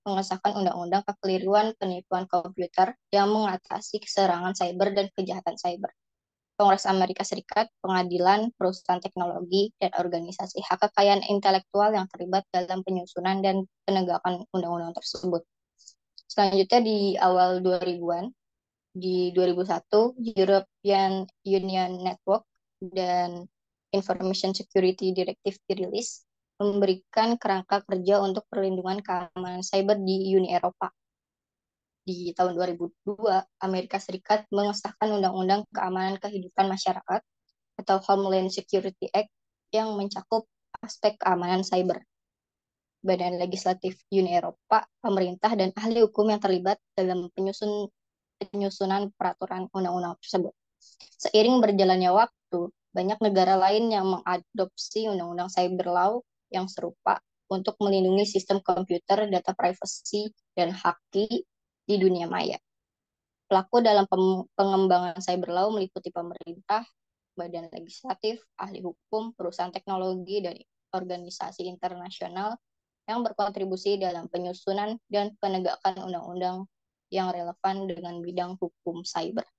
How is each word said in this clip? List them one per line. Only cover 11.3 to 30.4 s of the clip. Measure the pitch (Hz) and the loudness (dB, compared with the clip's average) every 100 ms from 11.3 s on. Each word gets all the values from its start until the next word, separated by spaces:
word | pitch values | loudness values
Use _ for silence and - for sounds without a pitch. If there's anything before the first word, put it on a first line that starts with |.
| 202 196 190 - 202 208 | 2 4 2 2 2 2
yang | 208 190 | 2 -4
terlibat | - 180 190 - | -8 -2 -2 0
dalam | 180 180 185 | -4 -2 -6
penyusunan | 185 185 180 175 185 196 190 | -4 -6 -6 -4 -2 0 2
dan | 190 190 _ - | 0 -4 _ -2
penegakan | 196 180 170 185 180 - | 0 0 0 -2 -4 -4
undang-undang | 185 175 170 170 175 | -4 -2 -4 -6 -10
tersebut. | - - 180 170 - _ _ _ - _ _ - - | -10 -6 -2 -2 -4 _ _ _ -20 _ _ -20 -4
Selanjutnya | - 196 190 190 240 | 2 4 4 6 6
di | 220 208 202 | 4 2 2
awal | - 185 180 180 185 | 4 4 6 4 4
dua | 185 180 | 2 2
ribuan, | 180 175 170 170 233 - _ _ _ _ _ | 0 -2 -2 -2 -4 -12 _ _ _ _ _
di | 185 185 185 180 180 | -6 -2 0 2 4
dua | 180 | 2
ribu | 175 185 | 2 0
satu, | 170 - 208 240 254 | -2 2 4 4 0
European | 226 196 190 196 196 _ 202 196 190 190 185 _ 196 | -4 2 4 4 2 _ 2 4 4 0 -6 _ 0
Union | 190 190 185 180 180 | 0 0 -2 -2 -4
Network | 185 - - 220 _ _ _ - | -6 -6 0 0 _ _ _ -16
dan | 185 190 180 180 175 175 180 _ _ _ - | -8 -4 0 0 -2 -6 -14 _ _ _ -4
Information | 196 190 175 185 190 190 190 | -4 -2 -2 -2 -2 -2 -4
Security | - 196 185 185 185 | 0 2 2 2 -2
Directive | 185 180 - 202 190 - | 0 -4 -4 -8 -8 -8
dirilis, | 196 180 220 240 - _ _ _ - | -6 -4 -4 -6 -12 _ _ _ -2
memberikan | 202 202 196 185 _ 220 226 240 | 0 2 2 0 _ 0 2 0
kerangka | 208 190 185 202 196 | 0 -2 0 -2 -2
kerja | 190 180 202 | -2 4 4
untuk | 196 196 - | 2 -2 -4
perlindungan | 202 190 185 185 202 202 | -2 -2 -2 -4 -6 -4
keamanan | 180 175 185 180 180 | -6 -6 -10 -8 -8
cyber | 185 196 196 208 | -2 0 2 2
di | 190 190 190 | 2 0 4
Uni | 190 | 2